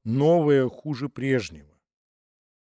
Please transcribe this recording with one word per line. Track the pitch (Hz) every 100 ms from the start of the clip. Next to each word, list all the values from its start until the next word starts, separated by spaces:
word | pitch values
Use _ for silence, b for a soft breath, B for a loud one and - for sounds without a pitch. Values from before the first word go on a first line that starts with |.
новое | 110 127 151 170 147 139 127
хуже | - 151 123 139
прежнего. | - 135 131 85 78 73 _ _ _ _ _ _ _ _ _